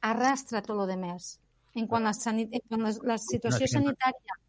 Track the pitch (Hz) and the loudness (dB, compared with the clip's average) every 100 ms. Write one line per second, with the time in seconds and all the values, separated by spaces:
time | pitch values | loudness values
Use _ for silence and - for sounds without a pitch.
0 | 220 226 254 262 - 226 202 214 190 185 | -2 2 4 2 0 -4 -2 -2 0 -2
1 | 180 180 - - _ _ _ 240 226 233 | -4 -6 -10 -16 _ _ _ -6 0 2
2 | 220 214 233 220 220 240 - 226 220 214 | 2 0 0 0 0 -4 -4 -2 0 0
3 | 247 220 - 240 233 240 262 277 285 - | -2 -2 0 -2 2 2 2 4 2 2
4 | 262 254 - - | 0 0 -6 -14